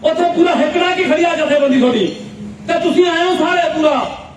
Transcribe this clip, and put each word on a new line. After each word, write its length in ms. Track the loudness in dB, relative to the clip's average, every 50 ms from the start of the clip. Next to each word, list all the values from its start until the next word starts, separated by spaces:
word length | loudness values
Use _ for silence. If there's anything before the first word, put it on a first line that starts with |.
| 0
ਉੱਥੇ 200 | 0 0 2 0 0 2
ਪੂਰਾ 200 | 2 2 2 2
ਹਿੱਕੜਾ 360 | 2 0 0 0 0 0 0
ਕੀ 120 | 0 -2 0
ਖੜਿਆ 320 | 0 2 2 2 0 0
ਜਥੇਬੰਦੀ 440 | 0 0 0 2 2 2 2 2 4
ਤੁਹਾਡੀ, 360 | 2 2 2 2 -2 -2 -4 -8 -14 -16 -16 -14 -14 -14 -14 -14 -6 -4
ਤੇ 120 | -4 -2
ਤੁਸੀਂ 260 | 0 0 2 2 2
ਆਏ 200 | 2 2 0 0
ਹੋ 200 | 0 0 0 0
ਸਾਰੇ 240 | 0 0 0 0 -2
ਪੂਰਾ 480 | -2 0 0 2 2 0 -4 -6 -10 -14 -18 -20 -20